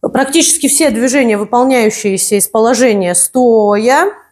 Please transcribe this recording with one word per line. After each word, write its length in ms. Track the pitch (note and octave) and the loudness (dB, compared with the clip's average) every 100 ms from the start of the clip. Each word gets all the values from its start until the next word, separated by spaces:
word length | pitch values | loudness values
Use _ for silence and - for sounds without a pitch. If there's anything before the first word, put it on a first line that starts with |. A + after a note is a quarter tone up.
практически 640 | - - C4+ E4 C#4+ - C#4 | -2 -2 0 0 0 0 -2
все 240 | - D#4 | 0 0
движения, 460 | A3 B3+ C#4 A#3+ G#3 | 0 0 0 0 -2
выполняющиеся 960 | G#3 A#3+ C4 B3+ G#3+ - G#3 F#3+ - G3+ | -2 0 2 2 0 -2 -4 -4 -2 -2
из 120 | - | -2
положения 680 | A3+ A3+ A#3+ B3+ G3+ F3+ F3+ | 0 0 2 2 0 -2 -2
стоя. 960 | - B3+ B3 A3+ G#3 G#3 A3+ C#4 G4 G#4 _ | -2 0 2 2 2 0 2 0 0 -6 _